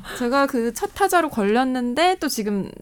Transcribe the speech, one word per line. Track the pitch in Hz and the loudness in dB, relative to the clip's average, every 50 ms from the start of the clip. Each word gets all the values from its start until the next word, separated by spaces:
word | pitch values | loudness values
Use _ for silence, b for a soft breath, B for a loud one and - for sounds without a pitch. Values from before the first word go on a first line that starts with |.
| - | 0
그렇죠. | - - - | -4 -6 -4
제가 | 247 240 262 277 277 | -2 0 2 2 2
그 | 269 - 240 226 233 233 | 2 2 0 -2 -2 -2
첫 | - 415 392 - | -4 -6 -6 -2
타자로 | - 403 381 381 349 320 285 | 0 0 2 4 2 2 2
걸렸는데 | - 226 196 202 214 247 262 262 254 254 240 240 240 294 339 370 381 370 | 0 0 2 2 4 2 2 2 0 -2 -2 -2 0 2 2 2 2 2
또 | - - | -2 -4
지금 | - 233 196 208 202 196 175 - - - | -2 -2 -2 -2 -2 -2 -2 -4 -8 -14